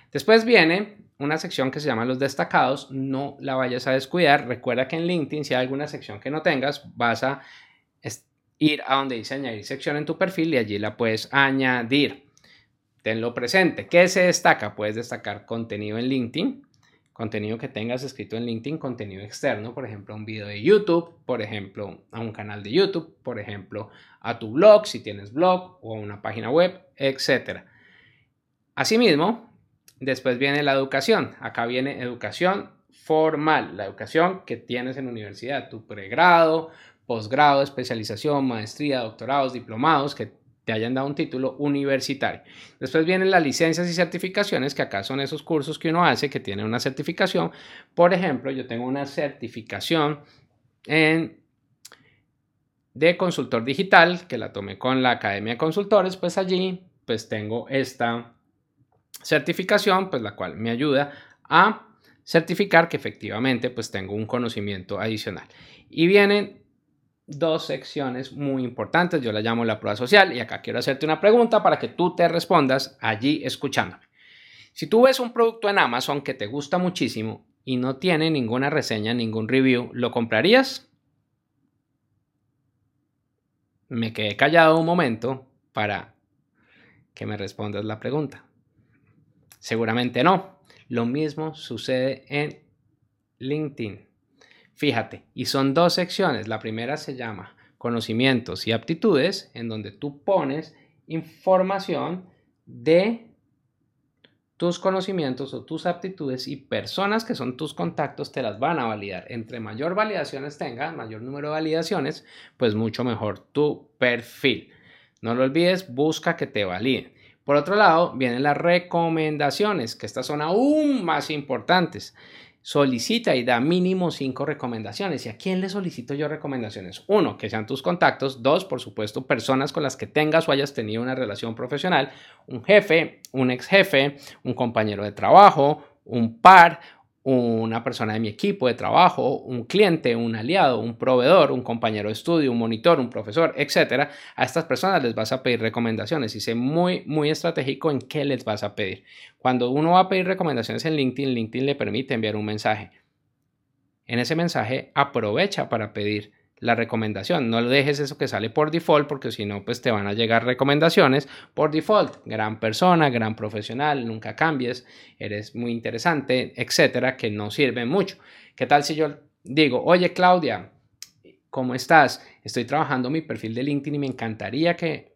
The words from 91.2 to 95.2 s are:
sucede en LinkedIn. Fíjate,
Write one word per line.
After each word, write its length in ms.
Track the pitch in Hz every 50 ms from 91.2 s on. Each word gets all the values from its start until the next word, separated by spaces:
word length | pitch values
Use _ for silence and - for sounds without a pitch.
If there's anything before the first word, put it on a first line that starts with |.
| 156 151 151 156 156 156 151
sucede 680 | - - - 120 107 - 131 127 127 127 135 131 - - -
en 320 | 143 147 151 147 - - _ _ _ _ _ _ _ _ _ _ _ _ _ _ _ -
LinkedIn. 640 | 127 135 147 156 156 143 147 - 113 101 98 - - _ _ _ _ _ _ _ _ _ _ _ _ _ _ -
Fíjate, 460 | 151 143 117 113 104 - 101 -